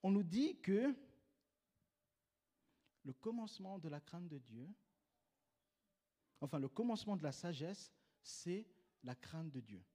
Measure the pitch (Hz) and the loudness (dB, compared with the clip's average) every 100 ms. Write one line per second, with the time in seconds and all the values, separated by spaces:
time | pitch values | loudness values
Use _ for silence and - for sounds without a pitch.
0 | 190 196 175 196 311 - - 196 269 254 | 8 6 6 4 2 2 4 6 6 2
1 | - - _ _ _ _ _ _ _ _ | -4 -20 _ _ _ _ _ _ _ _
2 | _ _ _ _ _ _ _ _ _ _ | _ _ _ _ _ _ _ _ _ _
3 | 139 131 226 233 220 - 190 190 156 147 | -12 -6 -4 -2 -4 -8 -8 -6 -6 -8
4 | 151 170 175 147 120 113 143 214 _ _ | -8 -8 -8 -8 -10 -12 -12 -14 _ _
5 | _ _ _ _ _ _ _ _ _ _ | _ _ _ _ _ _ _ _ _ _
6 | _ _ _ _ 139 156 135 - 240 220 | _ _ _ _ -2 0 -2 0 2 2
7 | - 196 151 131 175 147 156 196 - _ | 0 0 0 -2 -4 -2 -4 -6 -12 _
8 | _ _ - - 175 185 226 - _ _ | _ _ -14 -8 -4 -4 -4 -18 _ _
9 | 123 127 - 160 160 135 110 98 90 | -10 -10 -8 -6 -6 -6 -8 -14 -14